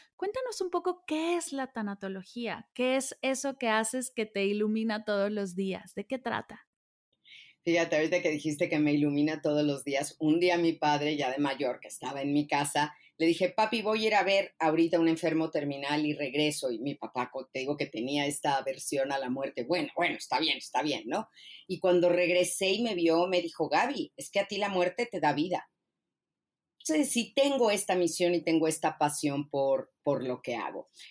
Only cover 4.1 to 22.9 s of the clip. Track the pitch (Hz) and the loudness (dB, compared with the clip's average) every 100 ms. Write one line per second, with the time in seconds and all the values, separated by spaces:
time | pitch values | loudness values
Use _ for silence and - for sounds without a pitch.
4.1 | - 214 202 196 208 214 220 220 214 220 | -4 -4 0 0 2 0 0 0 -2 -2
5.1 | 202 202 208 196 175 190 185 185 - 208 | 0 0 0 -4 -2 -4 -4 -8 -10 -6
6.1 | 262 247 156 - - - _ _ _ _ | -6 -4 -6 -6 -14 -20 _ _ _ _
7.1 | _ - - - _ - 170 165 156 156 | _ -20 -20 -20 _ 0 2 2 2 2
8.1 | 175 175 151 156 147 170 160 151 147 147 | 2 0 0 -2 -2 0 2 2 4 2
9.1 | 143 151 156 151 147 147 139 - 139 151 | 2 0 0 0 2 2 0 -2 -2 -2
10.1 | - 156 160 180 175 170 160 151 147 147 | -2 2 4 4 2 2 0 2 2 0
11.1 | 156 135 135 143 131 135 - - - 135 | -2 -2 0 -2 0 -4 -4 -8 -10 -8
12.1 | 139 139 143 147 143 147 147 151 - _ | -6 -2 0 0 0 0 0 -2 -4 _
13.1 | - 165 165 180 - 220 226 202 220 220 | -2 0 2 0 0 0 0 0 0 2
14.1 | 208 185 196 196 - 165 160 165 170 165 | 2 4 2 0 0 0 4 4 4 2
15.1 | 165 170 160 160 156 143 139 139 147 151 | 2 0 0 0 -2 -4 -4 -2 0 0
16.1 | 147 143 139 151 147 135 113 135 143 110 | -2 -2 0 0 0 -4 -4 -6 -8 -8
17.1 | 127 123 131 131 131 131 147 139 110 123 | -6 -6 -6 -10 -8 -4 -4 -4 -4 -2
18.1 | 147 143 143 151 139 135 131 - 139 135 | 0 0 0 0 0 -2 -6 -4 -2 -2
19.1 | 139 131 131 135 - 120 175 143 - 170 | -2 -4 -4 -6 -6 -2 -2 -2 -2 -2
20.1 | - - 135 156 135 - 139 151 127 110 | -2 -2 0 0 -2 -4 -2 -2 -2 -2
21.1 | 170 220 - - - - 185 185 180 175 | -4 -4 -12 -20 -18 -8 -2 4 4 6
22.1 | 175 175 180 180 - 190 208 233 | 4 4 2 2 2 0 0 0